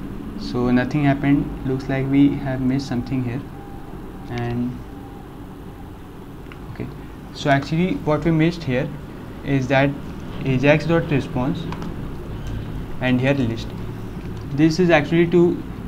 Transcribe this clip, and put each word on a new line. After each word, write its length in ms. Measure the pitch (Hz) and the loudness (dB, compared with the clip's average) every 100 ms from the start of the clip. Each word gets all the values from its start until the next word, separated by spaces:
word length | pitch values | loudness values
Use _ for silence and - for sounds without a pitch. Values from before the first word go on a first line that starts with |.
| - - - - | -8 -8 -8 -8
so 320 | - 123 123 | -4 0 2
nothing 320 | 123 123 147 | 4 2 2
happened. 640 | 143 139 139 143 143 - 135 | 2 4 4 4 2 -4 -2
Looks 200 | 131 131 | -2 -2
like 220 | 135 131 | -2 2
we 200 | 139 143 139 | 6 6 4
have 260 | 139 131 | -2 0
missed 260 | 127 135 139 | 0 0 0
something 360 | 120 117 135 | -4 -2 -2
here. 180 | 120 117 - - - - - - - - - | -2 -4 -8 -12 -12 -12 -12 -12 -12 -12 -8
And 480 | 120 120 120 123 123 - - - - - - - - - - - - - - - - - - - | -6 -4 -2 -2 -4 -10 -12 -12 -14 -14 -14 -14 -14 -14 -14 -14 -14 -14 -14 -14 -14 -14 -14 -12
okay, 140 | - - - - - - | -10 -10 -10 -14 -14 -14
so 160 | - 147 | -6 2
actually 460 | 139 143 160 185 - - | 2 2 0 0 0 0
what 200 | 151 151 | 0 2
we 60 | |
missed 320 | 160 160 170 | 4 4 2
here 260 | - 123 147 - - - - - - | -2 0 -2 -6 -12 -14 -12 -10 0
is 220 | 139 127 | 0 4
that 220 | 135 143 139 - - - - | 4 4 2 -8 -10 -10 -6
ajax 420 | 135 131 143 151 147 | 0 4 6 6 4
dot 240 | 165 165 | 2 4
response 480 | 143 117 127 127 170 - - - - - - - - - - - - - - | 0 0 -2 0 -2 -4 -6 -6 -6 -8 -8 -8 -8 -6 -6 -6 -6 -6 -2
and 220 | 127 127 | 2 4
here 140 | 131 139 | 4 4
list. 320 | 117 110 - - - - - - - - - | 2 0 -6 -6 -8 -8 -8 -8 -8 -8 -4
This 260 | 139 160 156 | 4 4 6
is 100 | 180 | 6
actually 380 | 160 143 165 170 | 6 6 4 6
to 360 | 175 175 - - - | 6 6 4 -4 -10